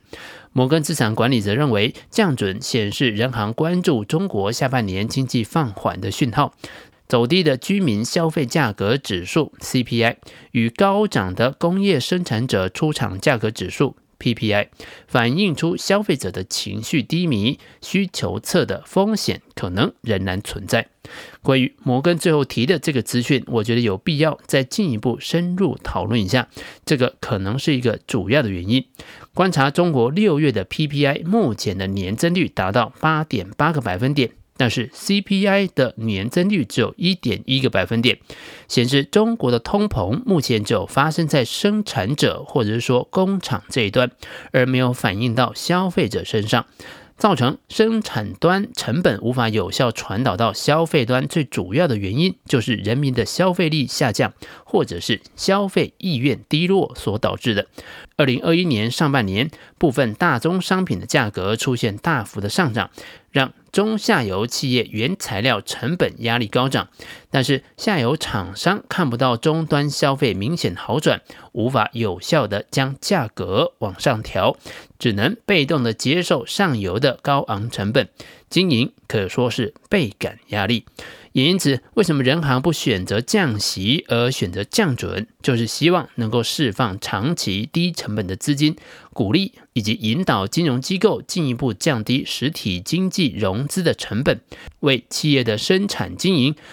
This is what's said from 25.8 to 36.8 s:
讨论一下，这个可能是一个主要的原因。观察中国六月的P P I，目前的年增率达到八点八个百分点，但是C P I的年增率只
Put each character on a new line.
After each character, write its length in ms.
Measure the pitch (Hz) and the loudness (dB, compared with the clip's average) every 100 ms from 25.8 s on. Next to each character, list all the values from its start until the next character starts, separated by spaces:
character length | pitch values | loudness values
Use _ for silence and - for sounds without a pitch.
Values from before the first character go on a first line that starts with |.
讨 200 | - 95 | -6 -4
论 160 | 98 117 | 0 0
一 60 | 92 | 2
下， 220 | 127 - - - - | 0 0 -8 -18 -8
这 120 | - 139 | -2 2
个 180 | 127 - | 2 -2
可 180 | - 104 | -4 -2
能 180 | 95 131 | -2 -2
是 200 | - 131 | 0 2
一 40 | |
个 200 | 120 - - | 2 -2 -2
主 220 | 117 95 | -4 2
要 120 | 143 | 2
的 80 | 117 | 2
原 180 | 90 92 | -2 0
因。 160 | 127 - - - - - | 0 -2 -10 -20 -20 -6
观 200 | - 185 | 0 2
察 180 | 165 139 | 2 2
中 220 | 147 175 | 2 2
国 180 | 139 117 | 4 2
六 300 | 165 214 147 | 4 4 4
月 100 | 151 | 2
的 140 | 107 | 0
P 240 | 92 - 151 | -2 -2 -2
P 180 | 143 139 | 2 0
I， 140 | 147 | 0
目 300 | 165 226 160 | 0 2 2
前 240 | 104 110 95 | 0 -4 -2
的 80 | 95 | -2
年 300 | 98 92 110 | -2 -2 0
增 180 | 170 | 0
率 140 | 180 135 | 2 0
达 240 | - 95 | -2 0
到 200 | 120 113 - | 0 0 0
八 240 | 156 156 | 0 0
点 260 | 156 107 92 - | 0 -4 -4 -2
八 160 | 151 | 0
个 80 | 151 | 0
百 160 | 101 90 | -2 -2
分 160 | 131 | 0
点， 200 | 147 117 - _ - | 2 0 -2 _ -2
但 140 | 123 | 0
是 200 | 127 110 | 0 -4
C 260 | - - 202 | -6 0 0
P 260 | - 196 202 | 2 0 2
I 220 | 196 190 | 2 2
的 260 | - 127 - | 0 0 0
年 320 | 113 95 110 | -2 -2 0
增 180 | 175 190 | 0 2
率 160 | 202 | 2
只 160 | 110 - | 0 0